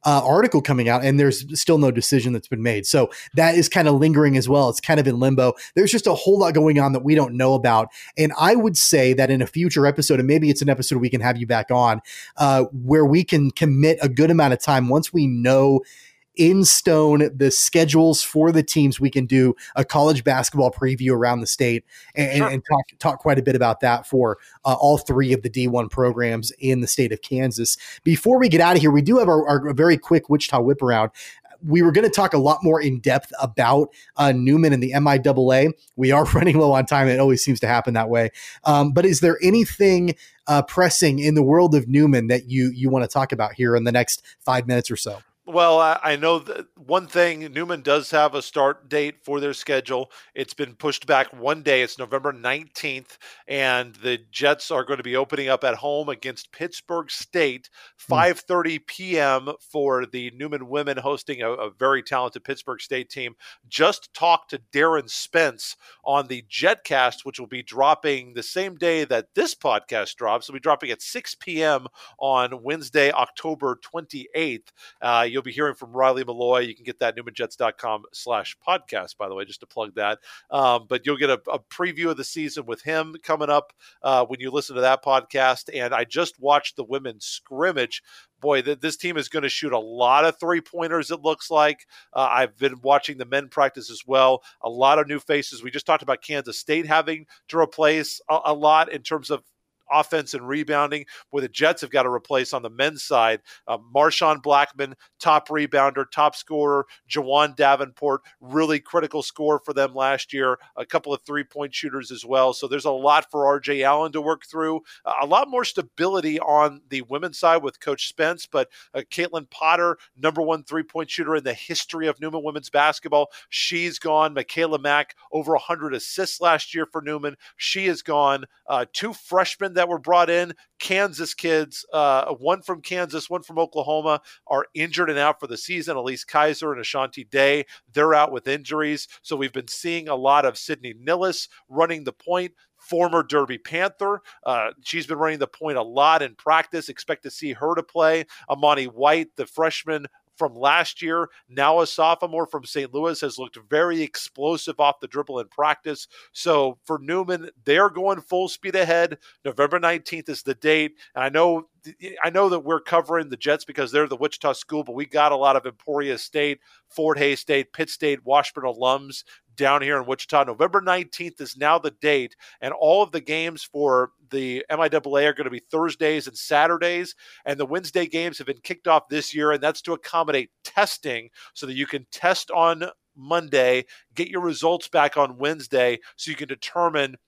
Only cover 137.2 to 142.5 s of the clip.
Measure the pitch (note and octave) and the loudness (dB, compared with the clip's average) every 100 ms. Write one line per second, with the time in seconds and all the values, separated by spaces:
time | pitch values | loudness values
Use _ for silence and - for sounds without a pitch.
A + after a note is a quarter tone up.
137.2 | A2 C#3 C#3 C#3+ C#3+ - _ D3 D#3 D3+ | -4 2 2 2 -4 -16 _ 0 4 4
138.2 | D3 C3 C3+ D3 C3 D3+ D3+ D3 - - | 2 -2 -6 -6 -6 -4 -4 -6 -10 -20
139.2 | - D3 C3+ C3 B2 - E3+ E3+ D#3 C3 | -10 -6 -6 -8 -12 -12 -8 -8 -6 -2
140.2 | C3 C#3+ C3+ A2+ - D3+ B2 A2+ B2+ F3 | 2 4 2 -2 -10 -10 -10 -14 -4 -2
141.2 | F#3 E3+ - _ _ C3 E3 E3 C#3+ - | -2 -4 -10 _ _ -2 -2 -2 -10 -12
142.2 | - F3+ F3+ | -6 -6 -6